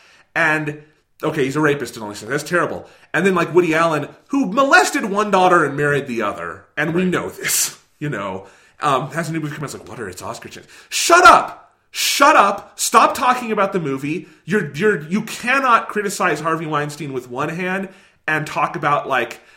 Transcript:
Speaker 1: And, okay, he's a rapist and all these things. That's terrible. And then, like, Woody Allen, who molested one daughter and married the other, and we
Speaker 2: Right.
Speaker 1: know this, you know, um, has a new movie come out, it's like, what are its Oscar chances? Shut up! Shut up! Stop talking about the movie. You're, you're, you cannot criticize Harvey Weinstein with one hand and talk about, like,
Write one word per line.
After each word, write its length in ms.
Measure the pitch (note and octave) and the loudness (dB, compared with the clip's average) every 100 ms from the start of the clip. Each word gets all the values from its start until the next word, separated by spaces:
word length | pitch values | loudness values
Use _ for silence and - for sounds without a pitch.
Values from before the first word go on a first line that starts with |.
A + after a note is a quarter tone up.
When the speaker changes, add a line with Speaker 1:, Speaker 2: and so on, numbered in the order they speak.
| _ _ _ D#3 | _ _ _ -2
Speaker 1:
And, 480 | E3 D#3 D3+ D3 - _ _ _ | 0 0 -2 -8 -14 _ _ _
okay, 220 | D3+ D#3 C3 | -6 -2 -2
he's 100 | C#3+ | 2
a 60 | |
rapist 340 | D#3 C#3+ A#2+ A#2+ | 2 2 -4 -10
and 80 | |
all 60 | G#2+ | -12
these 100 | G#2 | -12
things. 100 | A2 | -6
That's 140 | C#3+ | -6
terrible. 440 | D3 F3 D3+ F2+ - - _ | -2 -2 -2 -4 -12 -20 _
And 140 | D3+ F#3 | 0 2
then, 80 | |
like, 220 | F3+ E3 D#3+ | 2 2 2
Woody 180 | F3 | 4
Allen, 360 | D#3 E3 D3+ C#3 - _ | 4 2 0 -4 -12 _
who 240 | C#4 A3 | -2 0
molested 540 | A#3 C#4 F4 F4+ C#4+ A3 | 2 4 4 4 0 -2
one 260 | G3 G#3+ | -2 2
daughter 340 | G3 F#3 F3 D3 | 4 6 4 2
and 100 | C#3 | 0
married 300 | D3 C#3+ B2 | 0 0 -2
the 160 | A2+ | -4
other, 440 | G#2 F2 E2+ E2 - - | -4 -4 -8 -12 -12 -6
and 160 | D#3 | -2
we 80 | E3 | 0
Speaker 2:
Right. 80 | F#3 | 0
Speaker 1:
know 180 | D#3 F#2 | 0 -4
this, 500 | - - - - - _ _ | -6 -4 -2 -2 -6 _ _
you 120 | D3 | -8
know, 360 | A2+ G2 F#2 - - _ - | -6 -6 -8 -12 -20 _ -6
um, 280 | C#3+ C3+ D3 | 0 0 -2
has 180 | D3 D#3 | -6 -6
a 40 | |
new 60 | D#3+ | -4
movie 160 | D3+ D3 | -6 -8
come 80 | |
out, 100 | C#3 | -10
it's 60 | G#2 | -12
like, 100 | - | -14
what 100 | - | -12
are 80 | G2+ | -12
its 140 | F2 | -10
Oscar 260 | G2+ A#2+ - | -12 -12 -14
chances? 240 | - - - - | -18 -20 -20 -8
Shut 360 | - - E4+ F4+ | -2 4 8 10
up! 500 | F#3+ - - - _ _ | 8 6 -8 -20 _ _
Shut 460 | - - - C#4+ D4+ | -6 -2 4 6 6
up! 440 | G3+ - - - | 4 2 -8 -8
Stop 360 | - A#3+ D4 - | -2 2 2 2
talking 360 | B3+ B3 A#3 | 0 0 -2
about 220 | G#3+ G3 | 0 0
the 60 | G3 | -2
movie. 480 | D3+ C3+ C#3+ E3+ - - - | -4 -4 -4 -6 -10 -16 -4
You're, 260 | G#3 D3+ C3+ | -2 -2 0
you're, 260 | G#3+ F3+ D3+ | 0 0 -2
you 140 | G3 | -4
cannot 640 | A3+ - A#3+ C4+ C4 A#3 - | -4 -6 -2 0 2 2 0
criticize 500 | G#3 G3+ F#3+ F#3 D3+ | -4 -4 -2 -2 0
Harvey 280 | E3 D#3+ D#3+ | -2 -2 -2
Weinstein 460 | D3+ D3 D3 D3 | -4 -4 -6 -8
with 140 | C3 B2 | -8 -8
one 200 | B2 D3+ | -6 -6
hand 400 | E3 F#3 F#3+ G3 - _ _ - | -4 -4 -4 -6 -12 _ _ -4
and 180 | D#3 D3+ | -4 -2
talk 300 | - C#3+ F3 | -4 -4 -2
about, 340 | D3+ C#3+ A2 | 0 0 0
like, 320 | B2+ A#2 - - | -2 -2 -6 -20